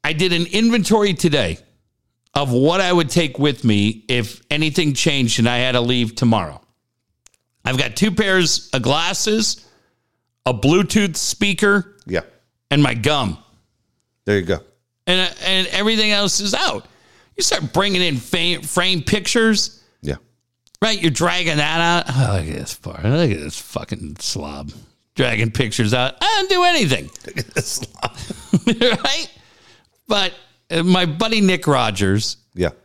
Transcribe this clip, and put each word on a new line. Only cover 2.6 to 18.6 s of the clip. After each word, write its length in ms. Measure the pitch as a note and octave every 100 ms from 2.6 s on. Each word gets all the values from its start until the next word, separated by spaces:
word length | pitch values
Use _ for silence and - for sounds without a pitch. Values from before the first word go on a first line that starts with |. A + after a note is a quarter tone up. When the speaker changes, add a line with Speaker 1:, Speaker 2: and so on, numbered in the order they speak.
| C#3+ F3+
Speaker 1:
I 140 | F#3
would 160 | F3+ D3
take 300 | F3 D#3 B2+
with 260 | D3 C3+ A#2+
me 400 | G#2 G#2 A2 -
if 340 | B2 G#2+ - _
anything 440 | D3 D#3 D3+ D#3
changed 440 | C3+ - C#3 A#2+ A#2
and 100 | A#2
I 80 | B2
had 160 | B2+
to 80 | B2
leave 340 | A#2+ B2+ A2+ A2+
tomorrow. 460 | A#2+ A2 E2 C#2+ _ _ _ _ _ _ - _ _ _ -
I've 120 | C3
got 200 | C3 -
two 140 | G#3+
pairs 580 | F3 G#3 F#3 E3+ - -
of 120 | C3+
glasses, 840 | A2+ D3 E3+ F#3+ A3 G#3+ A3 - _ _ _ _ _ _ _ _ -
a 80 |
Bluetooth 640 | A#2 C3 F3 G3+ G#3+ G3+ D3+
speaker, 800 | - - G3+ F3+ G#3 G3+ - _ -
Speaker 2:
Yeah. 160 | F2+ - _ _ _ _
Speaker 1:
and 100 | C#3+
my 120 | C#3
gum. 440 | A#2 A2 D3+ A2 E2 _ _ _ _ _ _ _ _
Speaker 2:
There 140 | - G2+
you 60 | E2+
go. 140 | E2+ - _ _ _ -
Speaker 1:
And, 280 | F3+ F3+ -
and 240 | F#3 F#3+ F#3
everything 440 | F#3 G#3 A3 G#3+
else 280 | G#3 G3+ -
is 140 | G3+
out. 340 | G3+ F#4 G#2 - _ _ _ _ -
You 80 |
start 300 | - - D3+
bringing 280 | E3+ G3+ F#3
in 140 | F3+ C3
fa-, 460 | - F3 E3+ E3+